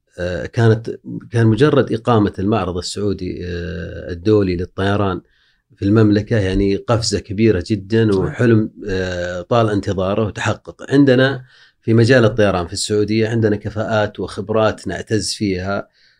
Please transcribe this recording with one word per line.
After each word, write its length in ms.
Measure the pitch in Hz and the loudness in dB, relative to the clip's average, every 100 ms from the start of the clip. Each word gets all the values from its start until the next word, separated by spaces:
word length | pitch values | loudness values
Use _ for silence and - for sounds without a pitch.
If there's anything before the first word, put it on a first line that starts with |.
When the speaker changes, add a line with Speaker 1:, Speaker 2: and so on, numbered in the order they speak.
| _ - | _ -10
Speaker 1:
آه، 260 | 87 90 - | -8 -6 -6
كانت، 540 | - 117 110 117 - - 117 - | 2 4 4 0 -12 -10 -14 -6
كان 160 | 117 113 | 0 2
مجرد 460 | 107 151 139 113 | 4 4 2 0
إقامة 400 | 117 - 113 101 - | -2 0 2 2 0
المعرض 380 | 98 113 90 90 | -2 -2 -2 -6
السعودي، 640 | - - 104 90 90 85 87 | -8 -6 -4 -4 -6 -8 -8
آه، 640 | 87 85 87 87 85 82 | -8 -8 -8 -10 -12 -10
الدولي 440 | 87 92 107 95 87 | -4 2 4 4 -2
للطيران 640 | 90 - 98 101 101 92 - _ _ _ _ - | -6 -4 -2 0 0 -2 -8 _ _ _ _ -4
في 100 | 98 | 2
المملكة 520 | 107 110 101 104 113 | 4 4 2 0 0
يعني 380 | 95 95 98 98 | 0 0 2 0
قفزة 440 | - 117 117 95 | 0 -2 0 -4
كبيرة 440 | - 98 110 92 85 | -4 0 2 2 0
جدًا، 440 | 110 95 113 113 | -4 -2 0 2
Speaker 2:
صحيح. 120 | 95 87 | 2 0
Speaker 1:
وحلم، 460 | - 120 110 110 - 104 | 0 2 4 2 -6 -6
آه، 520 | 95 92 90 87 90 | -4 -4 -4 -6 -8
طال 280 | 87 120 110 | -2 0 2
انتظاره 560 | 104 101 95 92 104 107 | 0 -2 -2 -2 -2 -4
وتحقق. 640 | - 113 101 - - - | -4 -6 -6 -8 -18 -2
عندنا 520 | 143 139 127 131 135 - _ _ _ | 4 6 6 4 0 -10 _ _ _
في 120 | - | 0
مجال 320 | 113 117 131 110 | 4 6 6 4
الطيران 420 | 107 104 90 87 | 4 2 2 -4
في 60 | |
السعودية 560 | 98 - 104 104 110 107 | -6 -4 -2 0 0 0
عندنا 260 | 117 110 104 | 0 0 0
كفاءات 640 | 104 107 107 110 104 - | -4 -6 -2 -2 -2 -4
وخبرات 680 | 92 - 98 110 107 98 101 | -10 -8 -4 0 0 -2 -8
نعتز 460 | 92 - 110 92 | -8 -4 -4 -4
فيها 540 | - 104 92 92 101 - _ _ _ | -4 -4 -4 -4 -6 -8 _ _ _